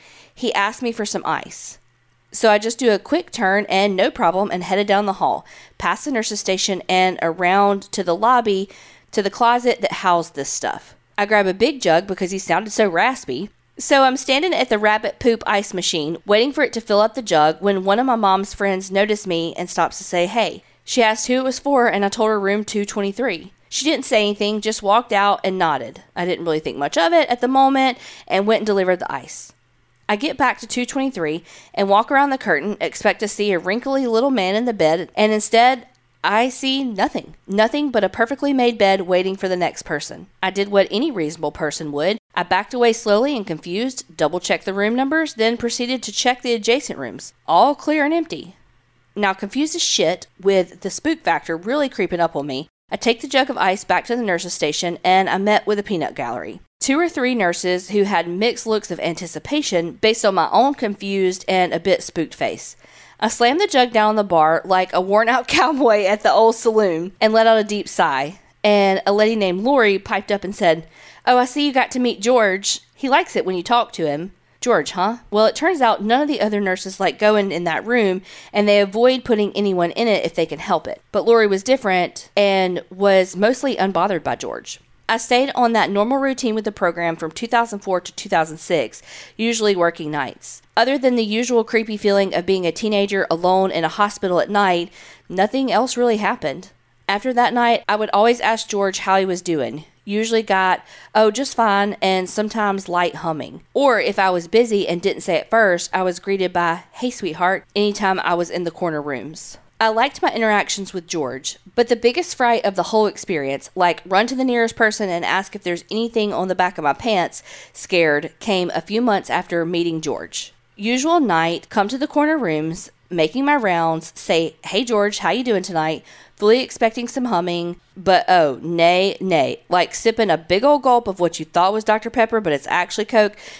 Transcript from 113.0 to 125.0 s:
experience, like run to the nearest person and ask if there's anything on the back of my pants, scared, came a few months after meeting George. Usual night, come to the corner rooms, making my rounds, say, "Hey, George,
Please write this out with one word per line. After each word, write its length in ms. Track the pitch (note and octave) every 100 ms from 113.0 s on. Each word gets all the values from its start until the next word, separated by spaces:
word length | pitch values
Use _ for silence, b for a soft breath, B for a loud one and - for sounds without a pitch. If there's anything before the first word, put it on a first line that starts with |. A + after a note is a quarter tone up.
| G#3
experience, 640 | - - E3 C3+ C3+ - -
like 260 | F3 E3 F#3
run 180 | F#3+ A#3+
to 80 | C4
the 80 | C4
nearest 300 | A#3+ A3+ -
person 320 | A3 G#3+ G3+
and 140 | F3 -
ask 300 | F3+ F#3+ G3+
if 80 |
there's 200 | F3+ E3+ -
anything 420 | G#3+ A#3 A#3 G#3
on 140 | C#3 F#3
the 80 | F3+
back 220 | F3+ -
of 40 |
my 100 | D3
pants, 500 | C#3 A#3+ G3+ D#3+ - B B B
scared, 580 | - - F3+ D#3+ D3 D#3 -
came 320 | - F#3+ F3
a 80 | -
few 200 | - G#3+
months 280 | B3 G3 -
after 360 | C#3+ F3 E3+ E3
meeting 360 | F3 E3+ D#3+
George. 520 | D3+ A2+ E2+ - - _ _ -
Usual 440 | G#3 B3+ D4+ E4+
night, 480 | B3 E3 E3 E3+ -
come 180 | A3+ G3+
to 100 | B3+
the 100 | D4
corner 300 | D4 D4+ D#4
rooms, 520 | G3 D#3 D#3+ F3 - _ _
making 360 | F3 D#3+ B3 C#4
my 100 | D4
rounds, 560 | G#3+ E3+ E3 D#3+ D#3+ -
say, 400 | - E3+ D#3+ - -
"Hey, 180 | G#3
George, 360 | B3 G#3+